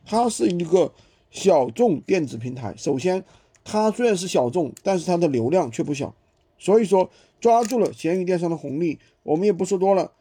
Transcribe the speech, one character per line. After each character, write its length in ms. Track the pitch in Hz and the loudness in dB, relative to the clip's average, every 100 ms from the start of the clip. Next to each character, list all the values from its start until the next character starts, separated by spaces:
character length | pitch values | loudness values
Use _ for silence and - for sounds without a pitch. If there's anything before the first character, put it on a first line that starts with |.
它 240 | - 214 240 | -2 0 0
是 200 | - - | 0 -2
一 160 | 175 | -2
个 260 | 170 180 156 _ _ _ _ | 0 2 2 _ _ _ _
小 400 | - 196 160 123 | -2 2 4 2
众 300 | 113 240 139 | 0 0 0
电 260 | - 185 139 | 0 -2 -2
子 100 | 120 | -8
平 160 | 123 | -10
台， 220 | 131 110 - | -8 -10 -6
首 220 | - 135 | -4 -2
先 240 | 180 185 - _ _ _ | -2 -2 -6 _ _ _
它 300 | - 214 220 | -6 0 0
虽 120 | 208 | 0
然 120 | 240 190 | 0 0
是 100 | 180 | 0
小 240 | 180 123 | 0 0
众， 220 | 165 139 - | -2 -4 -4
但 160 | - 190 | -2 -2
是 80 | 180 | 0
它 100 | 175 | 0
的 120 | 165 | 2
流 200 | 127 117 | 0 2
量 220 | 185 139 | 0 0
却 140 | 113 | -6
不 100 | 143 | -6
小， 180 | 143 - _ _ _ _ _ | -6 -8 _ _ _ _ _
所 220 | - 220 | 2 2
以 40 | |
说 240 | 190 190 180 _ _ _ | 4 2 0 _ _ _
抓 220 | 233 233 | 4 4
住 160 | 226 247 | 2 0
了 140 | 175 | 0
闲 280 | 120 160 185 | -2 -4 -2
鱼 40 | |
电 120 | 180 180 | -2 -2
商 140 | 170 | -2
的 60 | 165 | -4
红 240 | 139 139 | -6 -4
利， 180 | 170 - _ _ | -4 -4 _ _
我 140 | - 156 | -4 0
们 100 | 208 | 2
也 60 | |
不 120 | 175 | 0
说 140 | 185 196 | -2 0
多 160 | 190 | 2
了 160 | 190 160 _ | 2 0 _